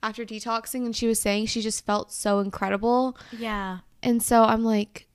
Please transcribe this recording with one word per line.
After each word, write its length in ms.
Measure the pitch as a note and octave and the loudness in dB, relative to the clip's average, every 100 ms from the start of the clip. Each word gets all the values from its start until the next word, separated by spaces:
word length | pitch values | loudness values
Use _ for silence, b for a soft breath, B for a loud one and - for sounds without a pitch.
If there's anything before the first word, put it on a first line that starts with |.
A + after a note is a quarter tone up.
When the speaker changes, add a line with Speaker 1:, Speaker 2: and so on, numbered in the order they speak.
Speaker 1:
after 220 | A3 G#3+ A3 | -6 -8 -10
detoxing, 600 | G#3+ A#3+ A3+ A3+ B3+ B3 | -10 -4 -4 -4 -6 -4
and 100 | A3+ | 0
she 120 | A#3 | 0
was 120 | A3 | 2
saying 280 | G#3+ G3+ G#3+ | 2 0 0
she 140 | A#3 | -2
just 240 | G#3+ G#3+ - | -2 -4 -2
felt 240 | G#3 - | -2 -2
so 240 | - G#3+ G3+ | -4 0 0
incredible. 760 | G3 - F#3+ G3+ A3+ B3 C4 B3+ B | 0 -4 -2 0 2 2 2 -4 B
Speaker 2:
Yeah. 480 | A3+ A3+ G#3 F#3+ F#3 - _ | -10 -6 -6 -6 -8 -14 _
Speaker 1:
And 180 | B3 A#3 | 0 0
so 220 | - A#3 | 4 6
I'm 200 | A3 A3+ | 6 4
like 440 | A3+ G#3+ G#3 - - | 2 2 0 -8 -20